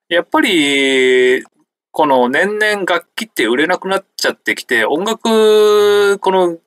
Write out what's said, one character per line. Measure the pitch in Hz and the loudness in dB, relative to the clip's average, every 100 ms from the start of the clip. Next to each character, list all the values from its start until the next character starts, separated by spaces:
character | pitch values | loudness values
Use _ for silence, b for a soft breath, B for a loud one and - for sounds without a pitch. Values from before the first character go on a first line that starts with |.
| - | -6
や | 170 | -4
っ | 170 | -2
ぱ | 311 | -2
り、 | 277 175 143 139 135 135 127 127 127 131 - _ _ _ _ | 0 0 0 0 0 2 2 2 2 0 -4 _ _ _ _
こ | - 147 | -2 0
の | 127 123 | 2 0
年 | 147 196 214 | 0 -2 -2
々 | 214 202 | -4 -2
楽 | 190 170 - - | -2 -4 -6 -12
器 | |
っ | 220 | -10
て | - 113 | -4 -2
売 | 127 | 0
れ | 160 | -2
な | 175 | -2
く | 190 | -4
な | 190 | -6
っ | - - | -6 -6
ち | 135 | -6
ゃ | |
っ | 113 | -4
て | - - | -6 -8
き | - | -4
て、 | 120 107 | -2 0
音 | 156 214 | -2 -4
楽、 | 220 233 220 214 214 214 208 208 202 202 196 | -4 0 2 4 4 4 4 2 2 2 0
こ | 190 | 0
の | 190 180 165 | 0 0 -4